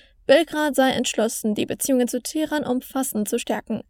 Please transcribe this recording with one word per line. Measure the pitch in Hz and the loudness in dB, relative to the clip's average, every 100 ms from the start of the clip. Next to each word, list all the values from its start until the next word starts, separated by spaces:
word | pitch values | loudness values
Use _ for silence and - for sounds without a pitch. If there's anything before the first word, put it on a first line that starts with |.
| _ _ - | _ _ 4
Belgrad | 277 320 403 403 262 | 4 4 0 0 4
sei | 262 | 2
entschlossen, | - 254 - 220 - 214 214 | 2 -2 0 -2 -2 -2 -2
die | - | -2
Beziehungen | 247 - 254 247 | -4 0 2 2
zu | 247 | -2
Teheran | - 311 302 294 - | -4 -4 -2 -2 -2
umfassend | 247 - 269 262 214 208 | -4 -4 -4 -2 -2 -2
zu | 240 | -2
stärken. | - 220 - 220 - | -2 -6 -4 -8 -10